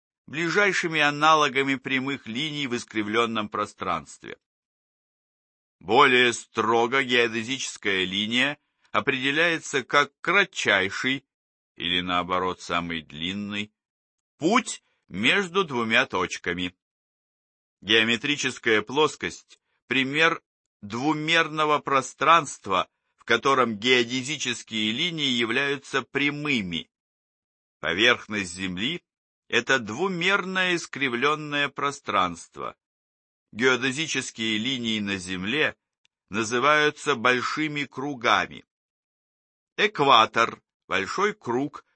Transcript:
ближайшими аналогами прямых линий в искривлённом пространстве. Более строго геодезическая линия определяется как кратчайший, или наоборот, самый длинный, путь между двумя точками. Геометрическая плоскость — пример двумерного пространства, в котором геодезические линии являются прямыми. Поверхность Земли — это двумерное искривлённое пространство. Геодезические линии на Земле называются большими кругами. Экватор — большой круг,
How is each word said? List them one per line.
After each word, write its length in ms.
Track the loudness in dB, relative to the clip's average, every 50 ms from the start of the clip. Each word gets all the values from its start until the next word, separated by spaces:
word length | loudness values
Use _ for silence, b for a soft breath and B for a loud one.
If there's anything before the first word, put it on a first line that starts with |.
| _ _ _ _ _
ближайшими 760 | -12 -8 -4 -4 -2 0 2 2 2 2 0 -2 -2 0 2
аналогами 760 | 2 2 2 2 4 4 6 6 4 2 2 0 0 0 -2
прямых 500 | -4 -4 -4 -4 -2 -2 -4 -6 -8 -8
линий 400 | -8 -6 -6 -6 -6 -6 -6 -6
в 100 | -4 -4
искривлённом 720 | -6 -6 -6 -6 -6 -4 -2 0 0 0 0 -2 -4 -6 -4
пространстве. 880 | -4 -4 -4 -4 -6 -8 -6 -4 -4 -4 -6 -10 -20 -18 -16 -16 -16 -16 _ _ _ _ _ _ _ _ _ _ _ _ _ _ _ _ _ _ _ _ _ _ _ _ _ _ _ _ -4
Более 500 | 2 6 8 8 8 8 6 6 4 2
строго 680 | 0 -6 _ -2 0 2 4 4 4 4 2 2 0 0
геодезическая 1040 | 2 2 2 2 2 0 -4 -6 -6 -8 -8 -8 -10 -10 -8 -4 -2 0 0 0
линия 520 | -2 -2 -4 -2 -2 0 0 0 0 -2 -8 _ _ _ _ _ _ -4
определяется 880 | -2 -2 0 -2 -2 0 -2 0 2 0 0 0 -2 -6 -4 -6 -6 -4
как 300 | 0 2 2 2 2 _ _
кратчайший, 1040 | -4 0 2 2 2 0 -2 -4 0 2 4 4 2 0 -2 -4 -2 -2 -4 -4 _ _ _ _ _ _ _ _ _ _ _
или 260 | -8 -4 -2 -2 -2
наоборот, 600 | -2 0 -2 -2 -2 0 -2 -2 0 -2 -4 -6
самый 420 | -6 -4 -4 -4 -4 -4 -6 -8 -10
длинный, 720 | -12 -12 -8 -8 -6 -6 -6 -8 -8 -8 -8 -8 -10 _ _ _ _ _ _ _ _ _ _ _ _ _ -2
путь 460 | 0 2 2 2 0 -2 -10 -14 _ _ _ _ _ _
между 560 | -8 -2 0 2 2 2 0 -2 -2 -2 -2
двумя 420 | -2 -2 -4 -2 2 2 2 2
точками. 680 | 2 0 -2 -2 -2 -4 -6 -6 -4 -4 -4 -4 -8 -8 _ _ _ _ _ _ _ _ _ _ _ _ _ _ _ _ _ _ _ _ _
Геометрическая 1000 | -2 2 4 4 4 4 2 0 0 -2 -4 -2 -4 -6 -6 -2 0 2 2 2 2
плоскость — 760 | 0 0 2 2 0 0 -2 -8 -8 -8 -8 -20 _ -20 _ _ _ _ _ _ -2
пример 520 | 0 0 0 0 0 2 2 2 2 0 _ _ _ _ _ _ _ _ -14
двумерного 1000 | -8 -6 -4 0 0 -2 -2 0 0 2 2 2 0 0 -2 0 2 2 0
пространства, 1080 | 0 2 0 0 0 -2 -6 -2 4 4 4 4 4 0 -8 -12 -6 -2 0 0 0 -2 _ _ _ _ _
в 80 | _ -2
котором 520 | 0 2 2 4 2 4 4 2 0 0
геодезические 1160 | -2 2 2 4 4 2 0 -2 -6 -4 -6 -6 -6 -4 -6 -6 -8 -8 -8 -6 -4 -2 -2 -2
линии 380 | -2 -4 -4 -4 -4 -2 -2
являются 720 | 0 0 0 0 0 0 0 -2 -4 -6 -6 -6 -4 -4 -4
прямыми. 840 | _ -4 -2 -2 -2 -2 -4 -4 -2 -2 -2 -2 -4 -6 -8 -8 _ _ _ _ _ _ _ _ _ _ _ _ _ _ _ _ _ _ _
Поверхность 720 | -4 -4 0 2 4 2 2 2 0 -8 -6 -6 -6 -6 -8
Земли — 500 | -8 -8 -8 -6 -6 -6 -6 -6 -8 _ _ _ _ _ _ _ _ _ -2
это 320 | -2 -2 0 2 0 0
двумерное 960 | 0 -4 -6 -4 -4 -4 -4 -2 -2 0 0 0 0 -2 -4 -2 -2 0 -2
искривлённое 920 | -2 -4 -8 -8 -4 -4 -2 -2 0 0 0 0 0 -4 -6 -4 -4 -4 -4
пространство. 1080 | -4 -4 -4 -4 -4 -6 -6 -2 0 0 2 0 -2 -6 -14 -18 -16 -12 -12 -12 -12 _ _ _ _ _ _ _ _ _ _ _ _ _ _ _ -8
Геодезические 1000 | -2 2 2 2 2 0 -2 -2 -2 -4 -4 -4 -6 -6 -6 -8 -6 -4 -2 -2
линии 420 | -2 -2 -4 -4 -4 -4 -4 -4 -4
на 200 | -2 -4 -4 -6
Земле 580 | -6 -6 -6 -6 -4 -4 -2 -2 -2 -2 -4 _ _ _ _ _ _ _ _ _ _ -8
называются 840 | -4 -4 -4 -2 0 2 4 4 4 4 4 2 0 -2 -2 -2 -2
большими 680 | 2 4 2 4 4 2 -2 -2 -2 -4 -4 -4 -6 -8
кругами. 800 | -8 -8 -10 -8 -8 -6 -2 2 2 4 4 2 0 -6 -16 -20 _ _ _ _ _ _ _ _ _ _ _ _ _ _ _ _ _ _ _ _ _ _
Экватор — 840 | 0 0 0 2 2 6 8 8 8 8 6 4 2 2 2 0 -6 _ _ _ _ _ -4
большой 460 | -2 -2 -2 -2 -2 0 0 -2 -2
круг, 500 | _ -6 -4 -2 -2 -2 -4 -8 -12 -20 _ _